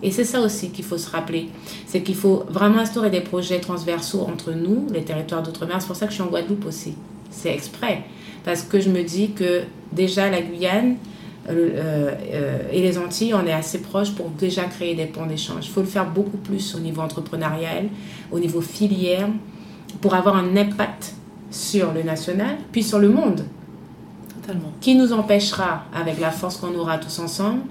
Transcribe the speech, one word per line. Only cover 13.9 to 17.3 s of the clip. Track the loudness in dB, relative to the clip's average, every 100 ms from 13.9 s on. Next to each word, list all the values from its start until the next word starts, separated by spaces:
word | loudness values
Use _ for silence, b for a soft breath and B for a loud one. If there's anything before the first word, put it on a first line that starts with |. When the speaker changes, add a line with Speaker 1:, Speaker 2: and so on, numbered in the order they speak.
| 0 0
Speaker 1:
pour | -2 -6
déjà | -2 0 0
créer | -2 -4 -4 -2
des | -4
ponts | -4 -6
d'échange. | -4 -6 -8 -4
Il |
faut | -2
le | 0
faire | 0 0
beaucoup | 0 0 -2
plus | -4 -4 -4
au | -6
niveau | -4 -4
entrepreneurial, | -4 -6 -6